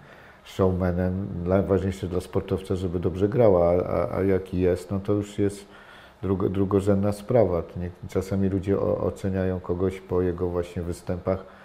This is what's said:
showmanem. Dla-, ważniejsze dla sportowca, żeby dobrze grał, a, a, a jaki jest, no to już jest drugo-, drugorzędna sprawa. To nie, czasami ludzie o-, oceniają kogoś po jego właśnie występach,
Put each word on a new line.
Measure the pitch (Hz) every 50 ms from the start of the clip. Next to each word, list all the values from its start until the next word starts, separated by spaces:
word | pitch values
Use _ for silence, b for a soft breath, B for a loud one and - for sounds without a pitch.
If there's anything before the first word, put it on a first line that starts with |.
| B B B B B B B B -
showmanem. | - - - 95 95 92 87 92 90 87 90 92 90 92 95 98 98 98 87 85
Dla-, | 87 92 98
ważniejsze | 95 - 98 90 90 98 92 - 101
dla | 85 87 90
sportowca, | - - - 98 - - 98 92 - - 98
żeby | 90 95 90 85 90
dobrze | 87 95 82 90 101 104
grał, | 113 120 120 104 92 87
a, | 85 87
a, | 87 87 - - 92 90 - - 90
a | 92
jaki | 95 98 95 92 - - 92 90
jest, | 90 90 90 90 - -
no | 101 95
to | 98 -
już | 104 104 101 - - -
jest | 104 98 95 - - B B B B B B B B B B -
drugo-, | - 92 98 90 - -
drugorzędna | 92 98 98 92 104 98 92 104 101 95 101 104
sprawa. | 101 - - - 120 120 104 92 87 82
To | 82 - - 90
nie, | 87 87 - - - -
czasami | - 98 - - 101 95 98 95
ludzie | 98 95 87 98 98 -
o-, | - 98 92 -
oceniają | - 95 95 - - 98 95 95 92 92 92 90
kogoś | - - 90 87 95 95 92 -
po | - - 90 90
jego | 92 90 85 87 90 87
właśnie | 87 90 87 - - 92
występach, | 85 87 85 - - - 92 90 - 92 95 95 B B B B